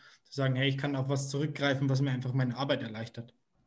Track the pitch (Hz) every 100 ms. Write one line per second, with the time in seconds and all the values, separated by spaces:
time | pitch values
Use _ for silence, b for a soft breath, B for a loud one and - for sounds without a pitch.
0 | B B _ - 131 127 135 135 143 139
1 | 131 139 - 143 151 147 139 135 139 131
2 | 143 127 123 127 127 120 139 131 110 110
3 | 113 - 117 _ _ _